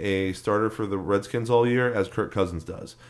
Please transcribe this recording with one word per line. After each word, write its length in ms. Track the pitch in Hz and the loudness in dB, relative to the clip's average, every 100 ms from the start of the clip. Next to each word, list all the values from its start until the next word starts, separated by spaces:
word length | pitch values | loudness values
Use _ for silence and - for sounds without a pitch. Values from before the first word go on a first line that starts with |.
a 300 | 101 95 95 | 0 0 0
starter 340 | 92 - 104 110 | -2 0 2 0
for 180 | 107 104 | -2 -4
the 120 | 98 | -4
Redskins 500 | 95 101 - 120 113 | 0 0 0 -4 2
all 180 | 120 120 | 4 4
year 260 | 123 123 | 4 2
as 140 | 110 95 | 0 -2
Kirk 240 | - 101 | -2 -2
Cousins 320 | 104 90 85 | 0 0 -2
does, 340 | - - - - - | -10 -12 -12 -18 -20